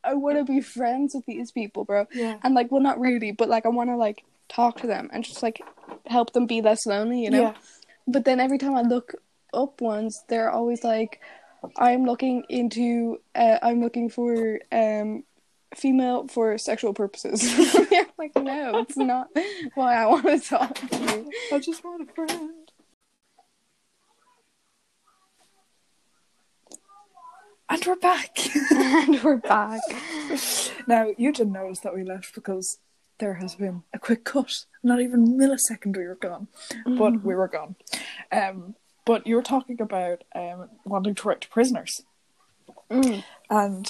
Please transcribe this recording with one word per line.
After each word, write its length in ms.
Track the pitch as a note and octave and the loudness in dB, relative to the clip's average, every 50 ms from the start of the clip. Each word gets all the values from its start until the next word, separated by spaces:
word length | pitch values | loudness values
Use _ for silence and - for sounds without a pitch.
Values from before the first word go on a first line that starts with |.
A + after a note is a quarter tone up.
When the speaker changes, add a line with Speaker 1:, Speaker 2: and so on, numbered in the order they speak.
Speaker 1:
"I 120 | - C4+ C4+ | -4 -2 -2
wanna 320 | C#4+ C#4 C#4+ D4 D4 C#4+ | 0 0 0 0 0 0
be 160 | B3+ C4+ C#4 | 0 0 -2
friends 520 | - - - A#3 B3+ A#3 B3 C4+ C#4+ C#4+ - | -2 -4 -6 -4 -2 -2 0 0 -2 -2 -4
with 120 | C4+ - | -6 -10
these 260 | - A3 A#3 A#3+ A3+ | -10 -10 -10 -10 -8
people, 320 | - B3 G#3+ G3+ - - G#3+ | -6 -6 -6 -6 -6 -8 -4
bro." 240 | - G3+ G3+ G3+ - - | 0 0 0 0 -2 -4
Speaker 2:
Yeah. 240 | B3 A#3 A3+ G#3+ G#3+ | -6 -4 -4 -4 -2
Speaker 1:
And, 140 | - B3+ C4+ | 0 2 4
like, 160 | A#3+ A#3+ A#3+ | 4 4 2
well, 100 | C4+ C#4 | 2 2
not 200 | C#4 C#4 - - | 4 2 2 2
really, 300 | B3 B3+ B3 A#3 A3 G#3 G3+ | 0 0 0 0 -2 -2 -2
but, 160 | - A#3 G#3+ | 0 2 2
like, 160 | A3+ A3+ A3 | 2 2 2
I 40 | A3+ | 2
wanna, 280 | A#3+ A#3+ A#3+ B3 A#3+ | 0 0 0 0 0
like, 260 | A#3+ A3+ G#3 G#3 - - _ _ _ _ | 0 0 0 -2 -6 -14 _ _ _ _
talk 320 | - - - A#3+ A#3+ A#3 - | -8 0 2 2 2 2 0
to 80 | - | -4
them 220 | A#3 G3+ - - - | -4 -4 -4 -6 -8
and 140 | - G#3+ A3+ | -8 -10 -10
just, 180 | - - - - | -10 -8 -6 -6
like, 180 | A3+ A3 - - - - _ - - - - - | -6 -6 -6 -12 -20 -20 _ -20 -20 -20 -16 -6
help 260 | - A#3 B3 A#3 A#3 | 0 2 2 2 2
them 140 | - B3 A#3+ | 2 0 0
be 160 | A#3 A#3+ A3+ | 0 0 2
less 240 | A3 G#3+ A3 A3 - | 4 4 2 2 0
lonely, 360 | A3+ G3+ G3+ G#3+ A#3 B3 B3 | -2 -2 -2 0 -2 -2 -2
you 80 | A#3 G#3 | 0 2
know? 100 | C4 C4 | 4 4
Speaker 2:
Yeah. 140 | A#3 A3 G#3+ - - - - - - _ _ _ - | 4 2 0 -4 -16 -20 -20 -20 -20 _ _ _ -4
Speaker 1:
But 160 | - B3 C#4 A#3 | 0 0 2 4
then 160 | C#4 B3+ B3+ | 4 4 4
every 180 | B3+ C4 C#4 | 2 2 0
time 180 | C4 C4+ C#4 C#4 | 0 0 0 0
I 60 | B3 A#3 | 2 2
look 320 | A#3 B3 B3 B3 - - - _ _ _ _ _ _ - | 2 2 0 -2 -6 -14 -18 _ _ _ _ _ _ -2
up 280 | A#3+ C4 C#4 - - | -2 -2 -2 -4 -4
ones, 420 | B3 A3+ G#3+ G#3 A3 A3 G#3+ - - - | -4 -2 -2 -2 -4 -6 -8 -8 -6 -4
they're 200 | A#3 A3+ A3+ - | -2 0 0 0
always 360 | - A#3 A#3 A#3+ A#3+ A#3 - | 0 0 0 -2 -2 -2 0
like, 340 | A#3 A3 A3 A3 A3 - - - - - - - - _ _ - - - | 0 0 0 0 -4 -6 -12 -20 -20 -20 -20 -20 -20 _ _ -18 -10 0
"I'm 300 | - A#3+ B3 B3 B3+ C4 | 4 4 4 6 4 2
looking 400 | B3 A#3+ - C4 C4 B3 B3 - - | 2 0 0 0 0 0 -2 -4 -4
into, 720 | B3+ B3 A#3+ A#3 A3 A3+ A#3+ A#3+ A#3 A#3 A#3 A#3 - - _ _ - | -2 -2 -2 -2 0 0 0 0 0 0 0 -2 -4 -8 _ _ 0
uh, 240 | - A#3 A3+ A3 - | 4 4 6 4 4
I'm 200 | - A#3 A#3+ A#3+ | 2 2 2 2
looking 280 | A#3 A#3 A#3 A#3+ A#3 A3+ | 0 0 -2 -2 -4 -2
for, 500 | - - A#3+ A#3+ A#3 A3+ A3+ A3 G#3+ G#3+ - - | -2 -2 -2 0 0 0 0 -2 -2 -4 -6 -2
um, 540 | - A3+ A3 G#3+ G#3+ G#3 G#3 G#3+ G#3+ A3 - _ _ _ _ _ _ _ _ - - | 0 2 2 2 2 -2 -4 -4 -6 -8 -12 _ _ _ _ _ _ _ _ -20 -8
female 520 | - - C4+ C4 C4 B3+ B3 B3 B3 - | -2 2 4 4 4 4 2 0 -2 -4
for 300 | C4 - A#3+ A3+ A3 G#3 | -4 -2 0 0 0 0
sexual 360 | A3+ - - A3+ A3+ - G#3 G#3 | -2 -2 -4 -4 -2 -2 -2 -2
purposes." 500 | - G#3 G3+ - - - G3 - G#3+ A#3+ | -2 -4 -4 -6 -8 -8 -4 -2 0 0
<laughs> 480 | A#3+ A#3+ B3 E4+ C4 - - - - | 2 6 6 6 6 8 6 6 6
Yeah, 120 | G4 F4 - - - - | 6 4 4 2 -2 -12
like, 160 | D#4+ D4 - | -8 -4 -2
no, 420 | D4 C#4 C4+ C4+ D4+ C#4+ B3 G#3+ A3+ | -2 -2 -2 -4 -4 -4 -2 -2 -2
it's 160 | A#3+ - - | -2 -2 -2
not 300 | C4+ C4 B3+ B3 B3+ B3+ - - D4+ F4+ G#4 G4+ F4+ D#4+ B3 - | -2 0 0 0 -2 -4 -4 -4 -4 -4 -4 -6 -10 -10 -8 -4
why 200 | C#4 C4 B3 A#3+ | 0 2 2 2
I 100 | A3+ A3+ | 4 4
wanna 340 | G#3+ C4 D4 A#3 - D4 C#4+ | 4 4 4 4 4 2 2
talk 360 | - - C4+ - C#4+ A#3+ - | 0 0 -2 0 0 -2 -6
to 220 | - - B3+ - | -8 -8 -6 -6
you. 340 | - A#3 - G#3 G#3+ A3+ D4 F4 A#4+ - - | -4 -2 -2 -4 -4 -6 -10 -12 -10 -6 -2
Speaker 2:
I 80 | D4 C#4+ | -2 -2
just 240 | C4+ E4+ E4 - - | -2 -4 -8 -8 -10
want 240 | F4 F4 E4+ D4 - | -14 -12 -12 -14 -12
a 40 | - | -10
friend. 580 | - E4 D#4 E4+ E4+ D#4 D#4 E4 D#4+ D#4+ _ _ _ _ _ _ _ _ _ _ _ _ _ _ _ _ _ _ _ _ _ _ _ _ _ _ _ _ _ A5 _ _ C6 B5 A#5+ _ _ _ _ _ _ _ _ _ _ _ _ _ _ _ _ _ _ _ _ _ _ _ _ _ _ _ _ _ _ _ _ _ _ _ _ _ _ _ _ _ _ _ _ _ - - - _ G4+ G4+ G4+ G#4 _ _ F4 - - - - - _ _ _ _ - | -8 -6 -6 -6 -8 -8 -12 -14 -16 -20 _ _ _ _ _ _ _ _ _ _ _ _ _ _ _ _ _ _ _ _ _ _ _ _ _ _ _ _ _ _ _ _ _ _ _ _ _ _ _ _ _ _ _ _ _ _ _ _ _ _ _ _ _ _ _ _ _ _ _ _ _ _ _ _ _ _ _ _ _ _ _ _ _ _ _ _ _ _ _ _ -20 -20 -20 _ _ -20 -20 -20 _ _ -20 -20 -20 -20 -20 -20 _ _ _ _ -6
And 160 | - E4+ - | -4 -2 -2
we're 100 | F4+ F#4 | -2 -2
back. 420 | F4+ - F4+ F4+ D#4 - - - - - - - | 2 2 2 2 2 -2 -6 -6 -6 -4 -2 -2
<laughs> 160 | D4 C#4 - | 0 2 4
Speaker 1:
And 520 | D4+ C4 C#4 C4 C4 E4 C#4 C4+ D4 B3+ A3+ | 4 4 4 4 4 4 6 6 4 4 6
we're 140 | D#4 C#4 | 4 4
back. 440 | A#3 - - G#3 G#3+ G#3 G#3+ A3 A3 - - - B3 - E4 E4 D4+ D4+ C#4+ E4 C4+ - - - - - - - - - | 4 4 2 2 2 2 0 -4 -6 -8 -8 -8 -10 -10 -10 -10 -10 -6 -6 -6 -4 -4 -4 -4 -4 -4 -6 -8 -6 0
Speaker 2:
Now, 200 | - A#3 A3+ A3 G#3+ G3+ | 2 4 4 4 2 0
you 140 | - A#3+ C#4+ | 0 2 2
didn't 220 | D4+ - A3+ G#3 F#3+ | 2 2 0 0 0
notice 260 | F#3+ F#3+ F#3 F#3+ - | -4 -8 -10 -10 -10
that 120 | - G3 F3 | -8 -8 -6
we 100 | F#3+ F#3+ | -6 -8
left 300 | F#3 F#3 F#3+ F#3 - - | -8 -10 -10 -12 -16 -18
because 460 | A3 - - F#3+ F#3+ F#3+ - - - _ _ _ _ _ _ _ - | -12 -8 -6 -6 -6 -6 -8 -10 -10 _ _ _ _ _ _ _ -6
there 160 | A3 G3+ F#3+ | -6 -4 -4
has 200 | E3+ F#3 F#3 - | -6 -8 -10 -8
been 280 | - G3+ F#3+ F3+ F3 - _ - | -6 -6 -6 -6 -8 -12 _ -14
a 60 | A3 | -6
quick 240 | - - A#3 A3+ - | -2 0 0 0 -2
cut. 420 | - - C#4 C4+ - - - - _ _ _ - | -2 -2 -2 -2 -2 -6 -10 -12 _ _ _ 2
Not 180 | A#3+ A#3+ B3 | 2 2 2
even 220 | B3 B3 B3 A#3+ A#3 | 2 2 4 6 6
a 40 | |
millisecond 680 | A#3 B3 C4 C4+ C4+ C4+ C4 - - A3+ - - G3+ G3 | 6 6 6 4 4 4 2 -2 -2 -4 -4 -6 -4 -4
we 80 | F#3+ F3+ | -4 -6
were 80 | F3 F#3 | -8 -8
gone. 320 | - - F#3 F3 D#3+ G3+ - _ - - - - A3+ - | -8 -8 -8 -8 -10 -14 -16 _ -18 -16 -14 -14 -8 -4
But 280 | B3 B3+ B3 G#3+ A#3 A#3 | -2 2 4 4 4 4
Speaker 1:
Mm-hmm. 140 | A3 G3 | 2 0
Speaker 2:
we 80 | F#3+ F#3 | 0 0
were 120 | F#3 F#3+ | 0 0
gone. 280 | F3+ - D#3 D#3 - F#3+ - - - - - - - - - - - | -2 -2 -6 -8 -10 -16 -18 -14 -12 -10 -10 -10 -12 -16 -16 -8 -2
Um, 440 | G3+ G#3+ G3+ F#3+ F#3+ F#3+ F3 F#3 A3 _ _ _ _ _ - | -2 0 0 -2 -4 -8 -14 -16 -18 _ _ _ _ _ 0
but 200 | - A#3 G#3 - | 0 0 2 2
you 80 | A3 A3+ | 0 0
were 60 | A#3+ B3 | 0 0
talking 380 | - C4+ C4 C4 - B3 A#3 | 0 -2 -2 -2 -4 -6 -8
about, 420 | A3 G#3 G3+ F#3 F3+ F3 F3 F3 - - - | -6 -4 -4 -4 -2 -2 -4 -6 -8 -12 -12
um, 340 | F3+ F3 F3 F3 F3+ F3+ - - - - | -10 -10 -10 -12 -14 -16 -20 -20 -16 -8
wanting 300 | G3 G3+ G3 F#3+ G#3 G3+ | -6 -4 -2 -2 -2 -2
to 120 | - - | -2 -2
write 140 | G#3 - - | -4 -4 -4
to 80 | - - | -6 -2
prisoners. 520 | - A3+ A#3+ C4 B3 - - - - - - _ _ _ _ _ _ _ _ _ _ _ _ - - - _ - | 2 2 2 2 2 -4 -6 -10 -12 -14 -14 _ _ _ _ _ _ _ _ _ _ _ _ -20 -20 -20 _ -2
Speaker 1:
Mm. 340 | A3 B3+ C4+ B3+ G#3+ G3 F#3+ - - - _ - | 2 2 2 2 2 -2 -6 -12 -18 -16 _ 0
Speaker 2:
And 400 | G#3+ G#3+ G3+ G3+ G3 F#3 G3 - | 0 2 2 0 -2 -6 -8 -8